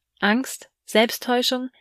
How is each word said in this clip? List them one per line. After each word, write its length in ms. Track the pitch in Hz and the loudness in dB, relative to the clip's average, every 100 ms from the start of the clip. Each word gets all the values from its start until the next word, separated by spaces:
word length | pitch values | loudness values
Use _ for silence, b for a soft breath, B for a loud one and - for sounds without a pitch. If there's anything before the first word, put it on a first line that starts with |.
| _ - | _ -4
Angst, 520 | 196 226 262 - - _ - | 0 0 -2 -10 -16 _ -2
Selbsttäuschung 840 | 214 233 - - 247 247 254 254 _ | 2 2 0 -2 0 0 -2 -6 _